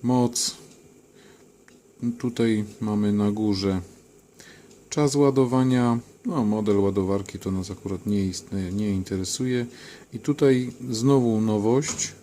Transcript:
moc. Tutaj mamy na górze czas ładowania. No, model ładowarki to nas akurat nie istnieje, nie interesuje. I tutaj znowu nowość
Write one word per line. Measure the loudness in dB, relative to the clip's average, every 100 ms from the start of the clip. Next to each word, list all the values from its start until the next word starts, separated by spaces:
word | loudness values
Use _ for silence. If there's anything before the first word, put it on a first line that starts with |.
moc. | 2 2 2 -2 -6 -8 -20 -20 -20 -20 _ -20 -20 -20 -20 _ -20 -20 _ _ -6 -4
Tutaj | -6 0 2 2 -2 -6
mamy | -2 0 2
na | 2 0
górze | 0 0 0 0 -2 -6 -20 -20 -20 _ _ -20 -20 -20 -20 -8
czas | 0 0 4
ładowania. | 4 4 2 2 2 2 2 0 -4 -12 -6
No, | -2 0
model | 0 2 2
ładowarki | 2 0 0 -2 -4 -10
to | -6
nas | -4 -6
akurat | -10 -8 -8 -2
nie | -2 -2
istnieje, | -6 -8 -6 -6
nie | -4 -2
interesuje. | -2 -2 -6 -4 -4 -2 -2 -4 -12 -20 -20 -16
I | -10
tutaj | -4 2 4 4 0 -10 -8
znowu | -2 4 4 4 2
nowość | 2 2 2 2 0 -6 -8 -8